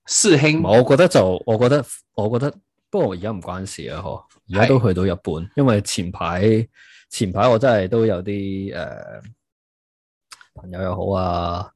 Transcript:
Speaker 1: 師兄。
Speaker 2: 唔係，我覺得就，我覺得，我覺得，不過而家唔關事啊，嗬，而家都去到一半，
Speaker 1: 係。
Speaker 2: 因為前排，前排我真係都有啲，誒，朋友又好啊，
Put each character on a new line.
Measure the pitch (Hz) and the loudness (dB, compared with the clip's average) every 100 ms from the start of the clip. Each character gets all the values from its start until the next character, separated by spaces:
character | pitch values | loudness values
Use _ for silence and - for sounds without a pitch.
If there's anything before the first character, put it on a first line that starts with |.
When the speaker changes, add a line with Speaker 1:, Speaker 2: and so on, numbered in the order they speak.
| - | -4
Speaker 1:
師 | - 226 147 | 0 4 4
兄。 | 151 156 | 4 2
Speaker 2:
唔 | |
係， | 165 113 | 4 4
我 | 240 | 6
覺 | 139 | 4
得 | 185 | 4
就， | 131 92 92 - | 4 2 0 -2
我 | 110 | 0
覺 | 123 | 2
得， | 143 127 - _ | 2 -2 -12 _
我 | - 107 117 | -6 -4 -2
覺 | |
得， | 143 - _ _ _ | -4 -8 _ _ _
不 | 202 | -2
過 | 123 | -2
而 | 92 | -4
家 | 101 | -8
唔 | 101 | -8
關 | 82 92 | -10 -10
事 | 92 - 64 | -10 -12 -12
啊， | 78 | -10
嗬， | - - - _ - | -10 -12 -16 _ -4
而 | 92 | 0
家 | 127 | 4
都 | 131 | 4
去 | 110 | 2
到 | 90 95 | 2 0
一 | |
半， | 87 | -2
Speaker 1:
係。 | - 80 92 - | -4 -6 -4 0
Speaker 2:
因 | 135 | 2
為 | 104 | 2
前 | - - 87 | 0 -6 -6
排， | - 85 90 107 110 113 _ - - _ | -6 -4 2 2 2 0 _ -20 -20 _
前 | - 101 | -6 -4
排 | 92 123 | 2 2
我 | 110 | 4
真 | 131 | 4
係 | 107 92 | 2 0
都 | 117 | 0
有 | 110 90 | 0 -2
啲， | 98 101 98 95 98 | -4 -6 -6 -8 -8
誒， | 78 69 55 - - 110 - _ _ _ _ _ _ _ _ _ - _ | -10 -10 -12 -16 -18 -20 -20 _ _ _ _ _ _ _ _ _ -20 _
朋 | - 90 | -20 -14
友 | 90 | -8
又 | 92 90 | -6 -4
好 | 95 95 | -4 -2
啊， | 90 87 87 87 - | -2 -2 -4 -6 -10